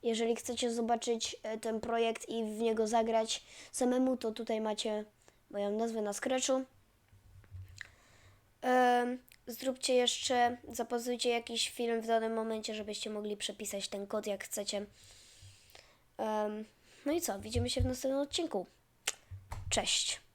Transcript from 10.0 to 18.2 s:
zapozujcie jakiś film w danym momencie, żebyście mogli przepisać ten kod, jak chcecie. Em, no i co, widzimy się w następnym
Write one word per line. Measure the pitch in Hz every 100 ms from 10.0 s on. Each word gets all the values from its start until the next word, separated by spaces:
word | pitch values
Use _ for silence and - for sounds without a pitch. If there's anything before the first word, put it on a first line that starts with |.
| 240 - - 247 240 247 -
zapozujcie | - 233 240 240 240 247
jakiś | 233 233 233 -
film | - 233 233
w | 226
danym | 226 226
momencie, | 226 220 220 214
żebyście | 214 208 208 -
mogli | 214 214 208
przepisać | - 208 214 202 196
ten | 202 202
kod, | 220 208
jak | 196
chcecie. | - 220 202 202 208 - - - - - - - - - - _ _ _
Em, | 220 214 214 214 220 _ _ - -
no |
i | 330
co, | - 196
widzimy | 214 240 247
się | 262
w | 254
następnym | 254 262 269